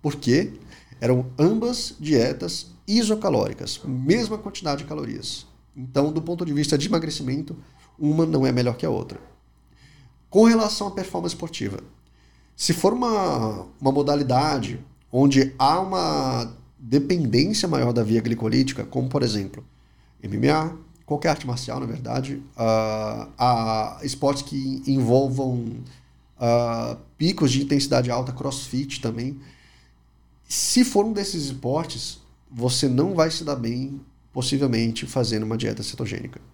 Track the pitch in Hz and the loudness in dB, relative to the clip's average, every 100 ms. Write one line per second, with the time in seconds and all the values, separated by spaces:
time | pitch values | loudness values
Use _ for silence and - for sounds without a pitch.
0 | 151 - - 135 - - - - _ - | -2 -2 2 2 2 -8 -20 -20 _ -4
1 | 117 127 127 - 160 220 240 240 - - | 2 2 0 2 2 4 0 -4 -8 -10
2 | 151 143 - - 175 - - - - 214 | 2 4 4 0 -6 -8 -12 -18 0 2
3 | 214 214 208 127 104 104 - - - 127 | 2 0 2 0 0 -4 -10 -8 -6 -4
4 | 135 214 220 214 208 - 160 143 147 151 | 2 2 2 -4 -8 -8 -6 -6 -6 -8
5 | 143 - - - - _ _ - 127 139 | -8 -8 -10 -12 -14 _ _ -16 -4 0
6 | 147 156 160 175 170 143 147 147 165 170 | 2 0 -4 -4 -2 0 2 0 2 -2
7 | 160 143 127 135 156 165 - _ _ _ | -2 -6 -4 -4 -6 -12 -16 _ _ _
8 | 151 156 165 156 131 123 123 117 160 104 | 0 2 2 4 2 2 0 0 -2 -4
9 | - - - _ _ _ _ _ - - | -6 -12 -18 _ _ _ _ _ -20 -20
10 | - _ _ 190 226 226 214 - 196 185 | -20 _ _ 8 8 8 2 0 -4 -6
11 | 185 175 175 - 165 - 104 101 - _ | -6 -4 -4 -6 -10 -6 -6 -8 -12 _
12 | _ _ _ _ _ - - 170 190 240 | _ _ _ _ _ -4 -2 2 2 2
13 | 247 214 185 135 110 101 - - 135 139 | 0 2 0 0 -2 -4 -12 -2 2 2
14 | 143 143 131 127 151 143 104 - - _ | 2 2 2 2 2 0 -4 -8 -14 _
15 | _ 123 143 135 135 - 135 170 190 185 | _ 4 6 6 4 4 4 4 0 -2
16 | 165 147 135 123 117 - - _ 120 135 | 0 0 0 -2 -6 -10 -20 _ 0 0
17 | 143 180 135 117 165 214 180 147 123 120 | 2 0 4 4 4 2 0 2 2 2
18 | 107 113 117 113 110 123 131 - 113 131 | 2 2 2 -2 0 2 0 -2 -6 -4
19 | 127 143 117 104 98 - - _ _ _ | -2 0 0 -2 -6 -10 -20 _ _ _
20 | _ _ - 107 139 156 160 170 - - | _ _ -8 0 4 4 0 -8 -18 -20
21 | - 147 170 143 127 120 - 123 123 113 | -6 -2 0 -2 -4 -6 -6 -6 -6 -8
22 | 120 127 135 139 - - 113 110 110 107 | -4 -4 -4 -8 -12 -2 2 2 2 -2
23 | 107 113 107 - 127 117 113 110 110 - | -4 -6 -10 0 2 2 2 0 -2 -6
24 | 143 - 139 139 - 139 135 131 - 135 | -8 -2 -2 -2 -6 -6 -4 -4 0 2
25 | 120 127 139 131 131 123 113 117 123 - | 6 4 4 0 -2 -2 -4 -10 -14 -20
26 | _ _ _ - 120 120 120 117 117 117 | _ _ _ -2 2 4 2 -2 -6 -8
27 | - _ 160 190 143 127 139 143 139 127 | -14 _ -2 2 2 2 2 0 2 2
28 | 123 120 127 127 139 135 - 127 135 - | 2 -2 -4 -6 -6 -6 -6 -6 -4 -6
29 | 117 113 127 143 - - - _ _ _ | -6 -4 -6 -8 -16 -20 -20 _ _ _
30 | _ _ _ _ _ - - - 247 196 | _ _ _ _ _ -4 2 4 4 2
31 | 220 208 196 170 139 135 123 147 165 - | 0 -2 -4 -4 -6 -6 -4 -2 -4 -8
32 | - - - _ _ 120 127 127 139 127 | -10 -12 -20 _ _ -4 -2 0 2 2
33 | 175 180 160 160 156 135 117 123 135 139 | 2 2 0 0 -6 -4 -4 -4 -6 -10
34 | - _ _ 131 127 139 139 113 117 113 | -16 _ _ -6 -2 0 2 2 0 -2
35 | - 175 120 110 110 113 113 107 110 - | -4 -2 0 0 -2 -4 -4 -6 -8 -8
36 | 120 - 127 127 - | -6 -6 -10 -14 -20